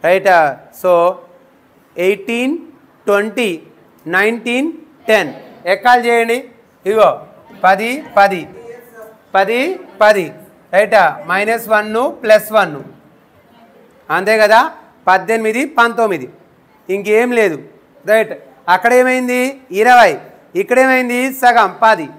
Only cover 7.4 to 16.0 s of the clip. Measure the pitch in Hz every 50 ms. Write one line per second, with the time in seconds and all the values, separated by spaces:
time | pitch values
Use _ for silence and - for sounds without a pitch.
7.4 | _ - - - - 185 196 190 220 233 254 302 302 - - 208 196 196 190 175
8.4 | 151 - - - - - - - - - - - - - - _ _ _ - 190
9.4 | 196 196 226 247 277 349 381 - - - - - 214 214 208 196 170 147 - -
10.4 | - - _ _ _ _ - 190 214 214 226 202 180 156 143 - - 165 180 196
11.4 | 208 214 233 226 226 202 220 208 208 214 214 226 262 320 - - - 214 214 214
12.4 | 208 - 220 214 190 165 147 135 127 - - _ _ _ _ _ _ _ _ _
13.4 | _ _ _ _ - _ _ _ _ _ _ _ _ - 151 180 190 202 220 214
14.4 | 214 208 220 226 277 320 - - - _ _ _ _ 185 185 190 175 180 226 226
15.4 | 220 220 220 247 294 269 - 240 233 233 226 233